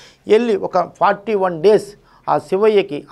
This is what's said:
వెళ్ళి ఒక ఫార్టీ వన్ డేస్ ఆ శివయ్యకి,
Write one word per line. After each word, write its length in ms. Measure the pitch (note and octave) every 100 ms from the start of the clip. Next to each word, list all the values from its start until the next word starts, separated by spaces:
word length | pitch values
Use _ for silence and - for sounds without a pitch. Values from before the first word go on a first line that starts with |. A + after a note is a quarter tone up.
| - _ -
వెళ్ళి 280 | G#3+ A#3+ G#3
ఒక 380 | F3 F#3 E3+
ఫార్టీ 400 | - F#3 G3+ A3+
వన్ 280 | G3+ F#3 D#3+
డేస్ 300 | F#3+ G#3 - - _ _ -
ఆ 20 | D3 -
శివయ్యకి, 500 | F#3+ A3 G3+ - D3 D3